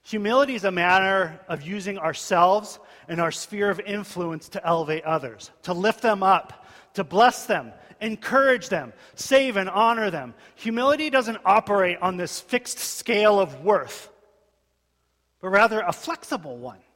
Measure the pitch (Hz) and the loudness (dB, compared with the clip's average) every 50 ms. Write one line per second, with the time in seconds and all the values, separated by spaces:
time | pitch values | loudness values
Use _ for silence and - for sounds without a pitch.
0 | _ - 220 214 202 208 240 262 285 269 262 214 180 196 185 175 175 180 180 190 | _ -6 -6 -4 -2 2 2 2 2 2 -2 -2 -2 -2 0 2 4 4 4 4
1 | 190 190 190 190 185 160 160 - - - 170 147 143 165 196 208 175 202 196 196 | 4 4 2 0 0 -2 -6 -16 -10 -8 -8 -8 -6 -10 -10 -8 -6 -8 -8 -4
2 | 156 160 147 - - - 185 170 175 185 196 214 214 214 - - - - - - | -4 -4 -4 -4 -4 0 4 6 6 6 4 2 0 -6 -18 -20 -20 -20 -20 -20
3 | - - 165 165 170 160 - - - - 208 202 202 202 185 165 190 202 202 208 | -12 -8 -4 -2 -2 -2 -2 -6 -12 -10 -4 -2 0 0 0 -2 -6 -8 -8 -8
4 | 202 - - 180 175 165 160 156 - - - 196 180 170 170 165 156 147 156 165 | -8 -10 -8 -6 -6 -6 -6 -10 -12 -12 -12 -6 0 0 0 0 0 -2 -4 -4
5 | 156 160 160 156 139 123 110 107 - - _ _ - - 180 175 190 220 220 - | -2 -2 -2 -2 -4 -8 -12 -14 -20 -20 _ _ -8 -6 -4 0 0 -2 -2 0
6 | - 226 208 190 190 190 190 170 - - - - - - - - - _ _ - | 0 0 0 2 4 4 4 2 2 -6 -20 -20 -20 -20 -20 -20 -20 _ _ -8
7 | 185 139 170 196 233 247 240 - - - 208 160 123 113 - - - - - _ | -8 -2 4 4 4 4 4 0 -4 -2 -2 -2 -2 -8 -18 -20 -20 -20 -12 _
8 | 214 220 220 208 - - 240 269 269 269 254 240 - - 196 160 131 117 - - | -8 -6 -6 -8 -6 0 2 4 4 4 2 0 -2 -4 -4 -6 -6 -10 -16 -20
9 | - - _ - - - 269 269 269 262 214 196 190 190 180 202 226 226 233 226 | -20 -20 _ -14 -2 2 4 4 4 4 0 -2 -2 0 2 2 4 4 2 2
10 | 220 202 165 151 131 120 113 - - - _ - - 226 226 233 254 277 294 294 | -2 -2 -4 -6 -10 -12 -16 -20 -20 -20 _ -10 -6 -4 -2 0 2 2 2 0
11 | 311 302 254 269 233 220 226 202 - 185 196 220 214 - 208 202 185 180 175 - | -2 0 0 0 0 0 -8 -2 2 4 4 4 4 2 2 2 2 2 0 -2
12 | 175 185 185 180 175 147 - - - - 254 240 247 - - - - - - - | -2 -2 -2 -4 -6 -6 -8 -12 -6 -4 -4 -4 -4 -6 -10 -10 -10 -10 -10 -8
13 | - - 214 208 214 214 208 196 190 147 135 135 151 202 208 170 131 - - - | -4 0 2 4 6 6 6 4 2 0 -4 -4 0 2 2 2 0 -6 -14 -16
14 | - - _ _ _ _ _ _ _ _ _ _ _ _ _ _ _ _ _ _ | -18 -20 _ _ _ _ _ _ _ _ _ _ _ _ _ _ _ _ _ _
15 | _ _ _ _ _ _ _ _ - 185 190 202 220 226 220 214 208 175 - - | _ _ _ _ _ _ _ _ -4 2 4 6 6 4 2 0 -2 -2 -4 -4
16 | - 311 330 - - - 294 214 160 147 123 120 123 123 104 95 _ _ _ | -8 -8 -8 -8 -6 -8 -8 -6 -6 -12 -14 -12 -14 -16 -16 -18 _ _ _